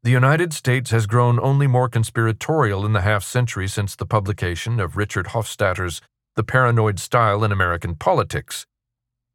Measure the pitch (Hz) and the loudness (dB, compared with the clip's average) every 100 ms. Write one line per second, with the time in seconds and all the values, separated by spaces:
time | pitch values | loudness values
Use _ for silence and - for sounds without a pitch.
0 | 120 127 131 160 175 156 127 127 123 113 | 4 4 4 4 0 -2 0 0 2 0
1 | 104 120 120 120 135 139 143 127 127 120 | 2 2 2 2 2 2 2 2 2 0
2 | 110 - 113 110 - 160 117 98 107 107 | -2 0 -2 -2 -2 2 2 0 0 0
3 | 98 104 - 127 123 95 95 107 92 - | 2 0 -2 -2 -2 -4 -4 -4 -6 -6
4 | - 113 98 - 90 85 - 117 87 95 | 0 2 2 -4 -4 -4 -4 -4 -4 -4
5 | 104 104 90 117 104 - 98 90 90 80 | -4 -4 -4 -6 -6 -2 -2 0 -6 -8
6 | _ _ _ - 110 131 123 117 107 92 | _ _ _ -6 0 2 2 2 0 -2
7 | - 127 110 101 110 98 90 85 85 80 | -2 2 2 2 0 0 0 0 -4 -2
8 | - 170 85 73 - - - _ _ _ | 0 0 0 -4 -8 -14 -14 _ _ _
9 | _ _ _ | _ _ _